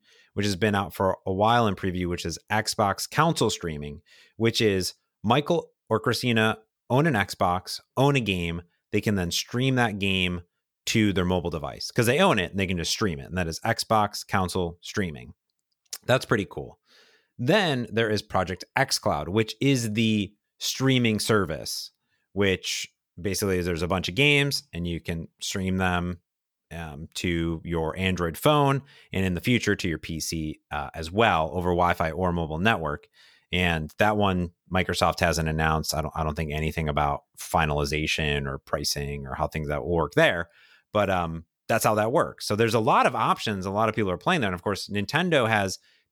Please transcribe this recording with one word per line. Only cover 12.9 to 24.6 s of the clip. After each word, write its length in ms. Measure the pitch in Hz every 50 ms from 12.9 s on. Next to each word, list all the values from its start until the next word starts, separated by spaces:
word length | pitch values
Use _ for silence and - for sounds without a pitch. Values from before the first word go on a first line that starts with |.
stream 280 | - - 113 98 80 69
it. 100 | 65 -
And 80 | 85
that 100 | 92 90
is 140 | 80 78 -
Xbox 640 | - 110 113 - - - 113 107 104 101 - - -
console 520 | - - 101 92 87 - 98 90 85 85 -
streaming. 540 | - - - 107 98 85 73 60 60 71 - _ _ _ _ _ _ _ _ _ _ _ - - -
That's 180 | - 123 131 -
pretty 220 | - 131 107 95 -
cool. 300 | - 73 67 60 - _ _ _ _ _ _ _ _ _ _ _ _ -
Then 480 | 120 127 175 220 196 165 139 123 117 - -
there 160 | 113 113 107
is 140 | 107 101 -
Project 420 | - - 98 92 82 92 - - - _
xCloud, 520 | - 139 135 - - - 110 85 73 76 78
which 260 | 92 110 110 - - -
is 320 | 131 139 139 127 117 110 104
the 400 | 113 113 110 110 104 98 95 - _ _ _ _ _
streaming 640 | - - - - 127 135 131 127 120 113 107 101
service, 720 | - - 117 104 95 78 78 65 55 - - - - - _ _ _ _ _ _ _ _ -
which 560 | 95 101 98 92 90 - - - - - - _ _ _ _ _ -
basically 380 | 85 98 92 - 107 98 92 90
is 80 | 85
there's 160 | 90 87 80 90
a 60 | 82
bunch 200 | 95 90 85 -
of 60 | 87
games 480 | 110 139 147 147 143 139 143 139 -